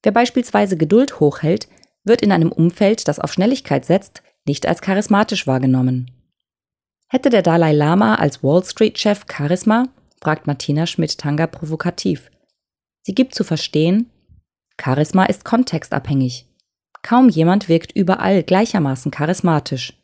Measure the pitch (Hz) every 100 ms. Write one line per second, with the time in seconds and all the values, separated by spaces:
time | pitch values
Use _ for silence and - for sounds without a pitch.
0 | 214 208 247 - 233 208 202 180 156 214
1 | 269 - 147 - 151 196 - _ _ _
2 | 196 196 208 180 156 - 170 - 202 220
3 | - 147 160 - 202 262 - 139 - 185
4 | - - _ _ - 143 - 170 - 196
5 | - 202 214 196 - 131 131 127 127 127
6 | 123 _ _ _ _ _ _ _ _ _
7 | _ 254 269 233 170 165 160 151 147 180
8 | 214 214 143 - 135 170 185 - 214 -
9 | 214 202 - - 147 185 220 226 254 -
10 | _ _ 156 156 - 143 - 147 165 -
11 | 160 - 143 147 160 - 156 156 180 170
12 | 190 160 - _ _ _ _ _ _ _
13 | - 196 262 - 202 160 - 151 160 202
14 | 240 _ _ _ _ _ _ - - 131
15 | 151 185 - - - 233 254 165 - 143
16 | - 139 127 127 _ _ _ _ _ -
17 | - 240 254 160 160 196 - 165 - -
18 | 180 185 - 190 - 185 226 196 143 131
19 | - - 151 185 180 156 - 131 - -